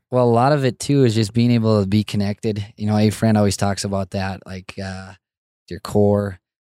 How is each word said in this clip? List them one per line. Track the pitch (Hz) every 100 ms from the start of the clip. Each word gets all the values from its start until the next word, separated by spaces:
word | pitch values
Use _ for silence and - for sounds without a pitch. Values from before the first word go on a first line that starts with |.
| -
Well, | 123
a | 123
lot | 117 131
of | 151
it | 131 -
too | - 143
is | 127
just | 110 104
being | 117 120
able | 120 110 107
to | 95
be | 107
connected. | 104 104 101 101 113 104 101 -
You | 107
know, | 107
a | 107
friend | 104 113 107
always | 104 -
talks | 101 95
about | 104 98 95
that, | 101 95 95 -
like, | 95 92 -
uh, | 95 92 95 92 _ _ _ _ -
your | 87
core. | - 104 104 101 101 92 _ _ _